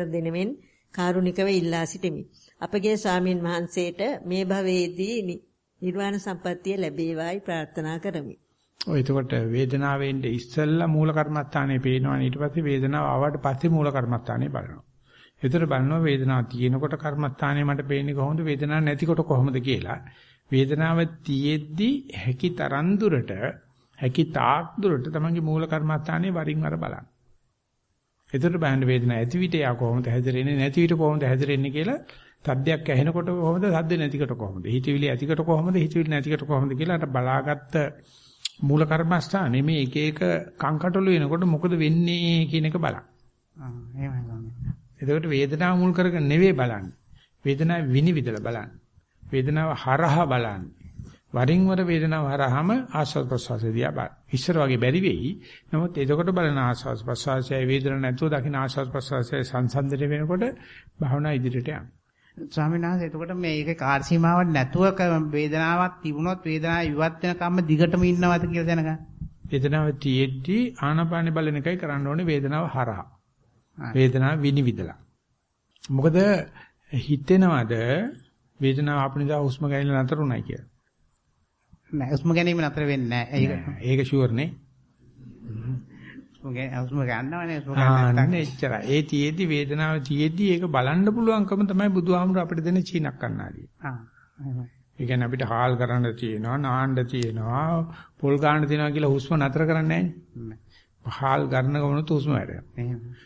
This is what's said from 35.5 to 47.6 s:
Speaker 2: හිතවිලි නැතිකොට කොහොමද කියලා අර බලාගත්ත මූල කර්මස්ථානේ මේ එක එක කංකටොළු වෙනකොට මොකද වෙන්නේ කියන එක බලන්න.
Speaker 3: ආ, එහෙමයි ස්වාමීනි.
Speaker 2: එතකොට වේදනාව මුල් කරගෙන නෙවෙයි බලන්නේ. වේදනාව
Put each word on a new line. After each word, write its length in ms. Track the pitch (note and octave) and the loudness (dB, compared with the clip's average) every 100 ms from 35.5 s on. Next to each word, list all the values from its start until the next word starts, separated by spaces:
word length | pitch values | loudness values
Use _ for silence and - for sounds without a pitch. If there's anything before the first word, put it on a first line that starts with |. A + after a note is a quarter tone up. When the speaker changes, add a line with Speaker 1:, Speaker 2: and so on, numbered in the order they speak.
| D#3+ E3+ F3+ | 2 2 2
Speaker 2:
හිතවිලි 340 | D#3 D#3+ D#3+ | 2 0 0
නැතිකොට 340 | D3 C#3+ D3+ | 0 0 -2
කොහොමද 280 | D3 C#3+ C#3 | 0 0 2
කියලා 260 | C3 D#3+ E3+ | 0 0 0
අර 80 | D#3 | 0
බලාගත්ත 680 | B2+ B2+ C3+ C3+ D3 - E3 C#3+ - - - - _ - - | 0 0 0 0 -4 -2 -2 -2 -4 -20 -20 -20 _ -14 -4
මූල 240 | C#3 D3+ | 2 4
කර්මස්ථානේ 800 | D#3 D#3 E3 F3 - G3 D#3+ B2+ | 4 2 2 0 0 -2 0 2
මේ 200 | D3 D#3+ | 2 2
එක 140 | B2+ D#3 | 0 0
එක 220 | D3+ D3+ F3+ E2+ - | -2 0 0 0 -4
කංකටොළු 560 | - C3+ D#3 F#3 F#3 F#3+ | -4 -2 0 0 2 4
වෙනකොට 340 | F3 C#3+ E3 | 4 2 2
මොකද 280 | F3+ D3+ F3+ | 2 2 2
වෙන්නේ 720 | F3 D#3 E3 E3+ F3 E3+ E3+ D#3+ | 2 2 4 4 2 2 2 2
කියන 200 | D#3+ D#3 | 0 0
එක 100 | E3+ | 0
බලන්න. 280 | C#3+ - - _ _ _ _ - | -2 -4 -10 _ _ _ _ -16
Speaker 3:
ආ, 160 | C3 A#2+ A#2 | -14 -12 -14
එහෙමයි 300 | C3 C#3 B2+ | -8 -6 -6
ස්වාමීනි. 540 | A#2 A2+ A2+ - - - - - | -8 -10 -12 -10 -8 -8 -12 -8
Speaker 2:
එතකොට 300 | C3+ D3+ E3 | 0 0 0
වේදනාව 480 | C#3 C#3 D3+ F3+ F3+ | 0 0 0 2 4
මුල් 160 | F3+ | 2
කරගෙන 360 | F3 F3+ E3+ C#3+ | 4 2 2 2
නෙවෙයි 240 | D3+ F#3+ | 6 6
බලන්නේ. 420 | D3 B2 G#2 F#2 - _ - _ _ | 4 2 -2 -8 -14 _ -20 _ _
වේදනාව 480 | C#3 C#3 | -2 0